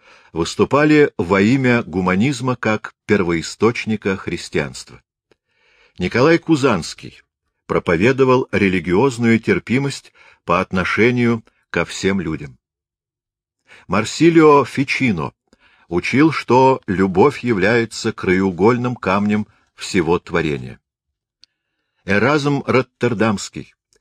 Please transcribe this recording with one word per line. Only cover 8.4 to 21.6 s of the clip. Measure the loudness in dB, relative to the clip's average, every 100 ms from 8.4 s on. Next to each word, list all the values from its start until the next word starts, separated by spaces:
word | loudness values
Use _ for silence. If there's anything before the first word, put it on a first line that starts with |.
| 0
религиозную | 0 0 0 0 0 0 0 0 0
терпимость | 0 -2 -2 -4 -4 -8 -16 _ _ _
по | -4 -2
отношению | -2 -4 -4 0 0 2 0 -2 -6 _ _
ко | -6
всем | -6 -4 -4 -2
людям. | -4 -8 -12 -20 _ _ _ _ _ _ _ _ _ _ _ -20 -4
Марсилио | -4 -4 2 4 6 6 6
Фичино | 2 -4 -4 -2 -2 -2 -6 -12 _ _ _ _ _
учил, | -6 0 2 2
что | 2 2 4 4 2 -2
любовь | -2 0 2 2 2
является | -2 0 2 0 -2 -6 -8
краеугольным | -4 -2 0 0 2 2 2 -2 -4
камнем | -2 -2 0 -2 -4 _ _
всего | -18 -4 -2 0 -2
творения. | -2 -4 -4 -6 -10 -18 _ _ _ _ _ _ _ _